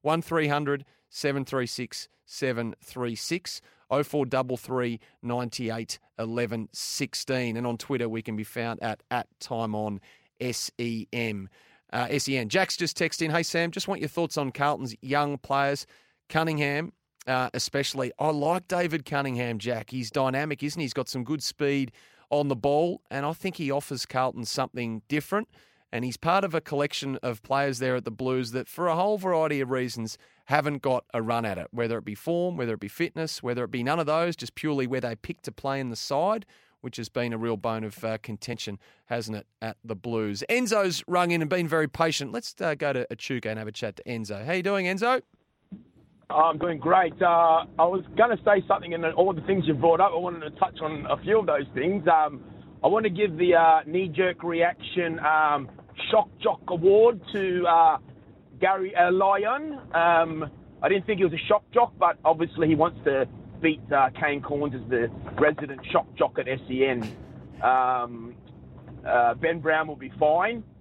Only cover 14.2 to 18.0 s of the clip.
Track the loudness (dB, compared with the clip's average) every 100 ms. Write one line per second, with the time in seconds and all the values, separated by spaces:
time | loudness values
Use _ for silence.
14.2 | -2 -2 -4 -2 -2 -2 -8 -12 -4 -2
15.2 | -2 -6 -4 -2 0 -2 -8 _ _ _
16.2 | _ 0 0 0 -2 -2 -6 _ _ _
17.2 | -4 -2 -2 -4 -4 -2 -4 -4